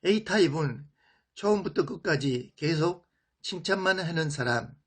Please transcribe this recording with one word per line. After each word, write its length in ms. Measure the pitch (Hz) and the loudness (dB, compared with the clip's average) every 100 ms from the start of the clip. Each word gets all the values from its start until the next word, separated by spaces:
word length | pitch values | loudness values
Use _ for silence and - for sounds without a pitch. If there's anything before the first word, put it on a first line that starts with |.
A타입은 840 | 170 214 214 220 170 147 147 120 - _ _ _ _ - | 2 0 2 4 4 4 -2 -4 -12 _ _ _ _ -4
처음부터 500 | 202 208 180 - - | 0 0 0 -2 -2
끝까지 680 | 196 202 147 139 123 123 _ | -2 -2 0 0 -2 -6 _
계속 520 | 151 160 165 180 _ _ _ _ | -2 2 0 -2 _ _ _ _
칭찬만 580 | - 180 - 196 185 190 | -10 -8 -2 0 2 0
하는 320 | 170 165 156 | 0 -2 -2
사람 440 | 143 120 120 117 - | -2 0 0 -2 -16